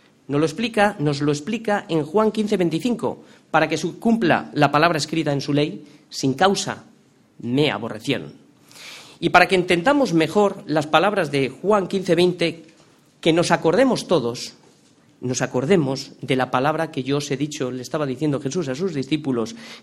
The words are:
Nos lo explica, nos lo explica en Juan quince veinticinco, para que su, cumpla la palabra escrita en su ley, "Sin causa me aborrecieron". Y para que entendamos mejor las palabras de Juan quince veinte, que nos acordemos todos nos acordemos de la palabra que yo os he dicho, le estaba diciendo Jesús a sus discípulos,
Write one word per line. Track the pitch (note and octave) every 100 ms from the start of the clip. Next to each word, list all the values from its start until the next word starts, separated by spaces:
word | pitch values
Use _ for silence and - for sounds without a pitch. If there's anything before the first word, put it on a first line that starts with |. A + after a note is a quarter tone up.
| _ _ -
Nos | C#3+
lo | D#3
explica, | D#3 A3+ - G#3 -
nos | D3 C#3
lo | D3
explica | D3 - - - G3+ -
en | D#3+ D3
Juan | G#3 A3
quince | G#3+ G#3 G3+
veinticinco, | E3+ D#3+ A#3+ A#3 B2 - - - _
para | D#3 D#3
que | D#3+
su, | F3 -
cumpla | A3+ A3+ F3 A2+ -
la | - C#3+
palabra | D3 E3+ D#3
escrita | - E3 D3+
en | C#3
su | C3+
ley, | D3 D3+ G3+ - - _
"Sin | - C3+
causa | C3 F#3+ G3 - G#2 - _ _ _ _ -
me | A#2 C3 D3
aborrecieron". | G#2 A2+ G#2+ - A2+ D2 - _ _ _ - - - - -
Y | E3
para | F3+ F3
que | F#3
entendamos | F3+ E3+ F3 C#4+ A#3
mejor | E3 D#3 G#3 G3+ G3 -
las | D#3 D3+
palabras | D#3+ F#3 G3 D3+
de | C#3+ C3
Juan | - F#3 G#3 F3
quince | G3 F#3 E3
veinte, | F3+ F3 E3+ E3 - _ _ _ _ _
que | F3
nos | E3 E3
acordemos | E3+ E3 F3+ C4 F#3+ -
todos | E3+ A#2 A#2 - - _ _ _ _ _ -
nos | B2 B2+
acordemos | C3+ B2+ C3+ F#3+ C3+ C3+ - -
de | B2+ C3
la | B2+
palabra | B2+ C#3+ D#3 D#3+
que | D3
yo | B2+ C#3+
os | C#3+
he | C3
dicho, | D3+ - B2+
le | B2+
estaba | B2 D#3 C#3+
diciendo | B2 D3+ C3+
Jesús | C3+ F3+ C#3
a | C3
sus | F#3+
discípulos, | D3 B2+ D#3 C3+ A#2+ A2 - - -